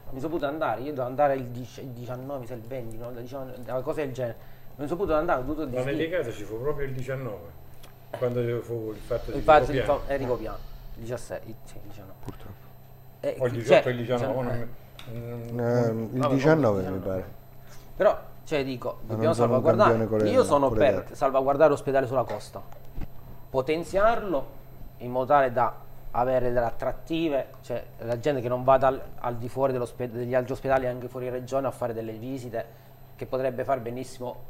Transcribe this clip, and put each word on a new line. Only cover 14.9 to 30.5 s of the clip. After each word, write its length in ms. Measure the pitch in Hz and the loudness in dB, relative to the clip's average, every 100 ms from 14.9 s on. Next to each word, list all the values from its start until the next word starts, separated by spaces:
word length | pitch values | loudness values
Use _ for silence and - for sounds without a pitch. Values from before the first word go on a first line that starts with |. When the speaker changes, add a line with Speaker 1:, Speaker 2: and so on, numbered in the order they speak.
| - 120 117 117 120 | -16 -12 -10 -8 -8
Speaker 2:
mi, 160 | 117 | -6
mm, 80 | 120 | -2
Speaker 3:
Ehm, 500 | 120 123 117 113 110 | 2 4 4 0 -2
il 60 | 127 | 0
Speaker 1:
Vabbè, 140 | 143 | 2
Speaker 3:
diciannove, 500 | 135 147 156 123 98 | 4 6 6 6 4
Speaker 1:
comunque 80 | 92 | 0
Speaker 3:
mi 60 | 95 | -4
Speaker 1:
diciannove. 240 | 92 92 | -2 -4
Speaker 3:
pare. 120 | - - - - - - - - | -6 -12 -16 -16 -14 -14 -8 4
Speaker 1:
Però, 240 | 196 - - - | 4 4 -2 -14
cioè, 200 | - 143 | -2 -2
dico, 240 | 135 123 123 | 0 -4 -6
Speaker 3:
Ma 60 | - | -6
Speaker 1:
dobbiamo 220 | 110 110 | -4 2
Speaker 3:
non 100 | 110 110 | 2 4
sono 100 | 117 | 4
un 60 | |
Speaker 1:
salvaguardare. 360 | 123 110 117 139 113 | 6 6 8 6 6
Speaker 3:
campione 120 | 110 | 4
con 180 | 110 104 | 4 4
le, 20 | |
Speaker 1:
Io 100 | 254 | 4
sono 240 | - 143 135 | 6 6 4
Speaker 3:
con 100 | 113 | 6
le 60 | 143 | 4
Speaker 1:
per 80 | 92 | 4
Speaker 3:
date. 200 | - - | -2 -2
Speaker 1:
salvaguardare 540 | 139 135 135 139 156 | 2 4 4 6 6
l'ospedale 380 | 135 143 135 127 | 6 2 2 2
sulla 160 | 131 | 2
costa, 380 | 113 104 - 95 - - - - - - - - - | 0 -4 -8 -12 -12 -12 -8 -4 -4 -6 -10 -12 -4
potenziarlo 960 | 131 131 160 170 190 220 202 202 143 - - - - - - | 0 0 0 0 4 4 4 0 -2 -2 -8 -14 -14 -14 -10
in 140 | 123 | -4
modo 140 | 127 131 | 0 6
tale 240 | 143 131 | 6 6
da 320 | 120 113 - - - - | 4 2 0 -10 -12 -4
avere 360 | - 127 127 123 | 0 2 4 4
delle 140 | 123 117 | 2 2
attrattive, 840 | - 127 120 - 165 165 135 - - | 0 -2 -4 -2 0 0 0 -2 -8
cioè 220 | - 120 - - | -6 -6 -6 -8
la 180 | 113 120 | -4 0
gente 200 | 147 139 | 0 0
che 60 | 120 | 0
non 160 | 123 | 2
vada 240 | 127 135 135 | 6 6 6
al, 140 | 135 - - | 2 -2 -6
al 160 | 123 113 | -4 -4
di 140 | 120 | -4
fuori 240 | 127 135 | 0 0
dell'ospe-, 360 | 127 120 - 127 | 2 -2 -4 -6
degli 240 | 113 120 | -4 0
altri 200 | 127 123 | 0 0